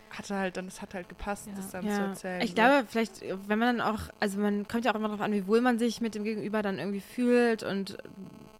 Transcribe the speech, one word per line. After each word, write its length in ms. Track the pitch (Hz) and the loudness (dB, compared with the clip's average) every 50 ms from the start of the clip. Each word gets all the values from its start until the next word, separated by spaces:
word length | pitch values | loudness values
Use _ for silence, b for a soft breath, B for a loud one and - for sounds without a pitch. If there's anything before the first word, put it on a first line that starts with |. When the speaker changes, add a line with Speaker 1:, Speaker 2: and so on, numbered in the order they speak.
| - - | -16 -14
Speaker 1:
hatte 260 | - - - - 202 | -14 -12 -8 -6 -4
halt 220 | 196 196 185 180 | -2 -2 -2 -4
dann, 100 | 190 185 | -6 -8
es 140 | 190 - - | -8 -10 -12
hat 120 | 202 - - | -12 -10 -10
halt 140 | 185 175 | -10 -10
gepasst, 400 | - 180 - - 202 202 - - | -12 -12 -10 -6 -6 -6 -6 -8
Speaker 2:
Ja. 60 | 208 196 | -10 -10
Speaker 1:
das 160 | 196 190 196 | -10 -10 -10
dann 140 | - 185 180 | -8 -6 -2
Speaker 3:
Ja. 80 | 208 208 | -2 0
Speaker 1:
zu 60 | 202 | 0
erzählen, 400 | 196 196 190 - - 185 185 180 | 0 -2 -4 -6 -6 -6 -4 -2
Speaker 3:
Ich 80 | 247 208 | -2 0
Speaker 1:
so. 60 | 175 | 4
Speaker 3:
glaube, 300 | 220 220 254 285 277 233 - | 6 6 8 8 6 4 2
vielleicht, 320 | - 226 226 214 - - | 0 -2 -2 -2 -4 -8
wenn 380 | - 120 180 190 196 202 214 220 | -8 -8 -8 -4 -2 0 2 4
man 180 | 233 247 240 | 4 2 2
dann 40 | 226 117 202 214 | 2 0 0 -2
auch, 60 | 220 82 - - - | -2 -4 -8 -6 -2
also 200 | 208 202 190 196 | -2 -2 0 2
man 280 | 208 208 202 208 202 | 2 2 2 0 -2
kommt 160 | - - 233 226 | -2 -2 0 2
ja 80 | 254 | 2
auch 40 | 208 | 2
immer 120 | 214 214 | 2 0
drauf 140 | 214 208 202 | -2 -2 -2
an, 100 | - 208 | 0 0
wie 160 | 208 208 185 | 0 0 2
wohl 140 | 190 220 233 | 4 4 6
man 180 | 247 254 240 220 | 6 4 4 4
sich 220 | 240 233 220 - | 2 0 0 0
mit 120 | 233 220 208 | -4 -4 -4
dem 120 | 208 208 | -4 -4
Gegenüber 360 | 214 220 214 - 208 208 214 | -4 -4 -4 -4 -2 -2 0
dann 160 | 208 196 190 | 0 0 -2
irgendwie 220 | - 151 202 202 196 | -2 -2 -4 -4 -6
fühlt 640 | 190 - - - 247 240 240 240 240 233 226 220 - | -8 -8 -4 0 4 6 6 6 6 4 2 0 -2
und 340 | - 190 196 196 190 - - - - - 196 185 - - - - - - | -2 -2 -2 -2 -4 -8 -12 -14 -16 -16 -16 -16 -16 -16 -18 -20 -20 -20